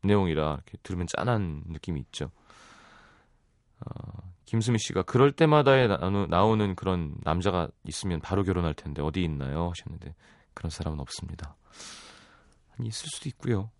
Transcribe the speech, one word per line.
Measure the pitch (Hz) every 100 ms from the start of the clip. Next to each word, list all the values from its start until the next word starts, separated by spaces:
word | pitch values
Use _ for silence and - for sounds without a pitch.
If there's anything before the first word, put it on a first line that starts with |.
내용이라 | 98 104 92 78 76
이렇게 | 71 - -
들으면 | - 90 87
짠한 | - 113 117 92 73 71
느낌이 | 80 - 80
있죠. | 62 - 73 - _ - - - - - - _ _ _ _ _ _ _
어, | - - - - 92 -
김수미 | - 113 110 113
씨가 | - -
"그럴 | 92 123 139
때마다에 | 139 160 151 139 135 123
나오는, | 90 90 101 92
나오는 | 85 104 110 104 92
그런 | 92 90 80 73
남자가 | - 82 87 90 82 -
있으면 | - - 98 85
바로 | - 95
결혼할 | 95 90 85
텐데 | 76 - 71
어디 | 73 80
있나요?" | 87 73 67 73 87
하셨는데 | 85 - - - 78 _ _ _
그런 | - 85
사람은 | 76 85 76
없습니다. | 65 - - - 71 - _ - - - - - - - _ _ _ -
아니, | 117
있을 | 110 -
수도 | - 147
있고요. | - 127 110 107